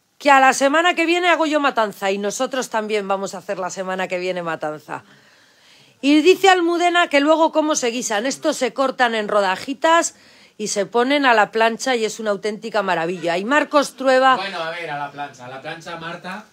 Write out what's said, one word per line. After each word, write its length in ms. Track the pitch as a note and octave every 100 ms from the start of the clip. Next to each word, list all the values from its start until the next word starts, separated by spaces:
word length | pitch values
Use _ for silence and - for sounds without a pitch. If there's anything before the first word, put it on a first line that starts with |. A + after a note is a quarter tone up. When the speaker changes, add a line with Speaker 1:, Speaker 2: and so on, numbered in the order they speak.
| _ _
Speaker 1:
que 140 | C#4+
a 80 | C4+
la 140 | C4
semana 400 | B3+ C4+ D#4 F4 E4+
que 100 | E4
viene 220 | F4 F4+
hago 160 | D#4 D#4+
yo 140 | D4+
matanza 520 | C#4+ A#3 G#3+ - G3
y 60 | G3+
nosotros 520 | G3+ G3 B3+ C4 A3+
también 380 | A3+ G#3+ G#3+ G3
vamos 260 | G3 G3
a 60 | F#3+
hacer 180 | F3 F#3+
la 120 | F3+
semana 380 | G3 F#3 F#3 F3+
que 120 | F3+
viene 240 | F3+ F3+
matanza. 600 | E3+ D#3+ D#3 D3+ - C#3+ - _ _ _ _ _ _ - _ _
Y 200 | C4+ D4+
dice 280 | D4+ F#4 F#4+
Almudena 580 | F#4 E4+ E4+ F4 F4 E4+
que 120 | C#4+
luego 320 | D4 D#4+ D#4+
cómo 240 | D#4 D4+ D4
se 140 | A#3+
guisan. 360 | B3 - G#3 C4
Estos 300 | - D#4 C#4
se 160 | B3
cortan 420 | - C4+ - A#3+ A3+
en 120 | G#3
rodajitas 880 | G#3 G3 F#3 - C#4 E4 E4+ - - - - - -
y 100 | G#3
se 180 | G#3 F#3+
ponen 400 | A#3+ B3+ C#4+ C4+
a 80 |
la 180 | A3 G3+
plancha 440 | A3 A3+ A3+ C4 B3
y 100 | G#3+
es 140 | G#3+
una 120 | G#3+
auténtica 500 | G3+ G#3+ G#3+ A3 G#3+
maravilla. 540 | G3 E3+ E3 F#3 E3 F3
Y 80 | G#3
Marcos 500 | D4 C#4+ D4 C4 -
Trueba 400 | C4+ C4 C4 B3+
Speaker 2:
Bueno, 220 | G3 F3+
a 80 | D#3+
ver, 180 | E3 D#3+
a 100 | D3
la 120 | C#3+
plancha, 340 | C#3+ C#3+ A#2+ C3
a 40 |
la 120 | C3+
plancha, 360 | D3+ E3 F3 E3
Marta, 480 | E3 F3 F3+ G#3 -